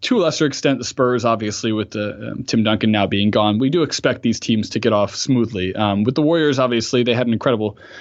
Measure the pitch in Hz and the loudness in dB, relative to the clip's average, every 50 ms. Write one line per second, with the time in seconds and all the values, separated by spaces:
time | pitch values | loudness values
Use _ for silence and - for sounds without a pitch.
0 | - - 247 226 175 156 147 - 160 143 - - - 143 135 113 120 - - - | -4 0 0 2 2 0 0 0 0 -2 -2 0 0 0 0 0 -2 -6 -2 0
1 | 127 123 123 120 113 117 113 107 110 107 101 - - 117 110 110 104 - - 110 | 0 2 2 2 2 2 0 0 -2 -4 -6 -4 -2 -2 -2 -2 -2 -4 -4 -6
2 | 104 104 104 104 107 113 - - - - - 117 107 110 107 104 - 110 107 104 | -6 -6 -6 -8 -10 -10 -10 -8 -6 -2 0 2 2 2 2 2 2 2 2 2
3 | 98 87 98 98 101 104 101 113 107 107 107 107 131 135 151 175 156 - - - | 2 0 0 0 0 2 2 2 2 2 2 2 0 2 2 0 0 0 -2 -2
4 | - 127 123 - - 117 107 - - - 113 107 101 - - 113 113 117 107 104 | 0 0 0 0 0 -2 -2 -2 -2 0 0 0 -2 -2 -4 -2 0 2 2 2
5 | 101 98 - - - - 131 123 113 110 113 95 92 92 98 104 107 104 98 101 | 2 0 -2 -6 -2 0 2 2 2 0 -2 -4 -4 -4 -2 -2 0 0 0 2
6 | 107 123 135 160 151 151 170 165 156 147 135 131 131 123 120 117 110 - - 120 | 0 0 0 0 2 2 2 2 2 2 2 2 0 0 0 0 -2 0 0 0
7 | 117 123 117 120 123 120 113 104 - 139 120 107 107 104 - - - - - - | 2 2 0 0 0 0 -2 0 0 0 0 0 0 -4 -6 -8 -16 -20 -20 -20